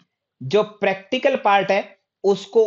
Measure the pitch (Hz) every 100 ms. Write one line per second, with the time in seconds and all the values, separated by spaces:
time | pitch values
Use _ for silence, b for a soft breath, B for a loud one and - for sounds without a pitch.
0 | _ _ _ _ 131 202 214 - 202 190
1 | - 254 277 262 214 202 190 196 - _
2 | _ _ 190 196 - 233